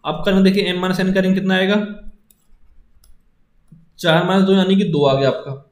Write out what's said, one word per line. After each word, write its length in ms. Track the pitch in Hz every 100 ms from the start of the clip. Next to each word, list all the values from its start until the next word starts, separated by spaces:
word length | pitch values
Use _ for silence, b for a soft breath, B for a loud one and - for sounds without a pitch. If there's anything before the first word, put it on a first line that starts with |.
अब 180 | 147 - 202
करें 160 | 190
देखिए 220 | 190 196
एम 160 | 180 180
minus 200 | 185 185
एन 120 | 190
करेंगे 220 | 190 185
कितना 200 | 190 190 185
आएगा, 280 | 190 208 208 - - - _ _ _ - - - _ _ _ - _ _ _ _ _ - _ _
चार 260 | 170 160 180
माइनस 180 | 190
दो 80 | 190
यानी 240 | 190 185 190
कि 80 | 165
दो 180 | 147
आ 100 | 143
गया 140 | 135 135
आपका। 240 | - 143 135 _